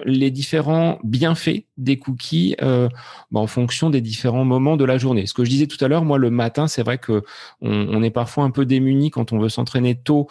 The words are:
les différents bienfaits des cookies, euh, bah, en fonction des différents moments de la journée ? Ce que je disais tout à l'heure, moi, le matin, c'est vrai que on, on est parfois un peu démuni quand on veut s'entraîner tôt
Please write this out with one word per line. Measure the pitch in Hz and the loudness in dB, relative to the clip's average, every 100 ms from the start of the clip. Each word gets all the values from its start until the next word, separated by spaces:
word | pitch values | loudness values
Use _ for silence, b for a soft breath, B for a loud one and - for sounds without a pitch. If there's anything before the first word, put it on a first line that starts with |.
les | - 131 139 | 0 2 2
différents | 131 139 160 143 160 165 - | -2 -2 -2 0 2 0 -2
bienfaits | 107 120 165 165 - 214 - - | -2 0 2 2 0 -4 -6 -6
des | 131 135 | -2 -2
cookies, | - 123 - 160 185 - | -2 -8 -4 0 0 0
euh, | 131 127 120 120 B B - | 0 2 2 -2 B B -4
bah, | 107 | -2
en | 107 | -2
fonction | - 120 - 160 | -2 -2 0 0
des | 139 | 0
différents | 117 110 127 120 | -2 -2 -2 0
moments | 131 127 135 160 | 2 2 2 2
de | |
la | 131 131 | 2 2
journée ? | 131 117 95 | 2 0 -2
Ce | |
que | - | -2
je | 120 | 0
disais | 139 147 | 2 0
tout | - | 0
à | 131 | 0
l'heure, | 160 | 2
moi, | 160 139 | 2 2
le | 123 | 2
matin, | 120 117 - 156 | 0 0 0 -2
c'est | - | -2
vrai | 120 123 | -2 -4
que | - 110 104 B B - | -2 -2 -2 B B -8
on, | 113 104 101 | -2 -2 0
on | 107 | 0
est | 113 | 0
parfois | 120 117 - | 0 -2 0
un | 139 | 0
peu | 135 131 | 0 0
démuni | 131 131 135 151 | 2 2 2 0
quand | - 117 | -2 -2
on | 110 | -2
veut | 110 | -2
s'entraîner | - 123 123 123 | -2 -2 0 0
tôt | 123 - 147 143 | 0 0 0 0